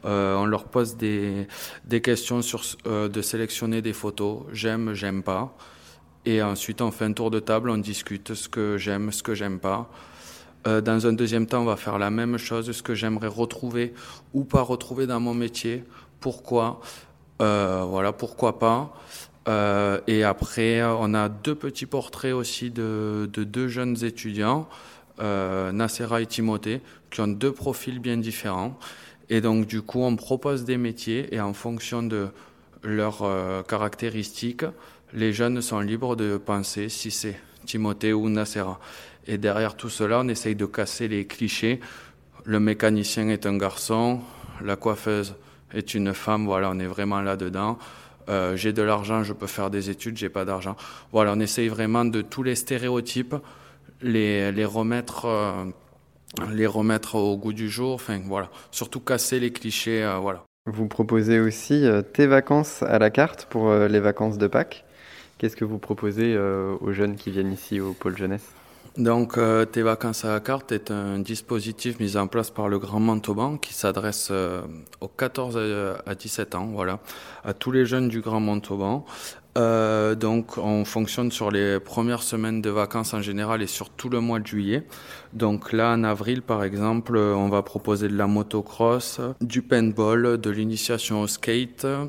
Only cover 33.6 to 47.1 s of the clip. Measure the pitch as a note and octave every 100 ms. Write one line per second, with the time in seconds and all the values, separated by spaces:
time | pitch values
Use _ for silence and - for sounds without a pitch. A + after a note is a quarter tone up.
33.6 | F2+ G#2+ G#2+ - A#2 A2 G#2 - A#2+ A#2+
34.6 | D#3+ - - - _ A2 A2 G#2 A#2+ B2
35.6 | A#2 A2 G2+ A2 B2 A2+ G#2+ G2+ G2+ G2+
36.6 | G2 - G#2+ - A2 - G#2+ G2+ - -
37.6 | - A2 G#2+ G2+ G#2+ G#2+ A2 G#2+ G#2+ G#2+
38.6 | F#2 F#2 - - - - - G#2 G#2 G2+
39.6 | A2 - A#2 - G#2+ A#2 B2+ A2+ A2+ G#2
40.6 | G2+ - G2+ - A#2 G#2 G2 - G#2+ -
41.6 | A2 B2+ - - - - - - - G#2+
42.6 | G#2+ G#2+ A2+ G#2+ G2+ - G#2+ G#2 G#2 G2+
43.6 | F#2+ - - A2+ A#2 B2 A#2+ - - -
44.6 | G2+ G2 A2+ G#2 A2 G#2 G2+ G2 - -
45.6 | _ G#2+ G#2 G#2+ G2 F#2+ - G#2+ G#2+ F#2+
46.6 | F#2+ F#2 F#2 F#2+ G2+